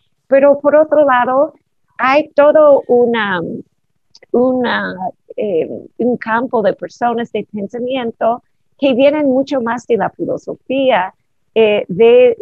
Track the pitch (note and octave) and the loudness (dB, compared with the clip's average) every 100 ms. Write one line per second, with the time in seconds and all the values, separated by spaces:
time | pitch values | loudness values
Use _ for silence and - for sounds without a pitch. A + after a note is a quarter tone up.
0 | _ _ - C4+ C#4+ C#4+ C#4+ D4 D#4 D4+ | _ _ -2 2 4 2 2 2 4 2
1 | C#4+ B3 B3 C4 D4+ _ _ _ _ - | 2 2 0 0 -2 _ _ _ _ -6
2 | B3+ C#4+ D4+ - C#4+ D4+ D4+ C#4 - B3 | 0 0 0 2 4 6 4 4 2 0
3 | A#3+ A#3 G3+ F3+ E3+ - - _ _ _ | 2 0 -2 -4 -6 -12 -16 _ _ _
4 | _ _ _ A#3 B3+ B3+ A#3 G#3 F#3+ F#3 | _ _ _ -2 0 0 -2 -4 -6 -8
5 | F#3 - - - G#3+ E3 - A#2 - - | -12 -12 -16 -8 -4 -4 -4 -10 -14 -6
6 | A#3+ B3 A3+ A3+ B3+ A#3 G3+ - F3 - | -4 -4 -4 -4 -4 -2 -2 -4 -10 -6
7 | A#3+ A#3 A#3 A3 - G#3 G3+ A#3+ B3 C4 | -4 -4 -6 -8 -10 -12 -12 -10 -8 -6
8 | A#3 - A3+ B3 _ _ _ _ C#4 A#3+ | -8 -4 -4 -4 _ _ _ _ -2 2
9 | C#4 D4+ C#4+ B3+ C4+ C4+ A3+ B3 - A3+ | 2 2 0 0 -2 -4 -4 -6 -4 -2
10 | F3 - D#3 D3 - - - C4 C4 G#3 | -2 -6 -8 -8 -10 -12 -6 -2 0 0
11 | F#3 - _ _ _ A3+ A3 G#3 - F3+ | -2 -10 _ _ _ 0 2 0 -2 2
12 | A#3 B3 B3 A3+ | 4 6 4 2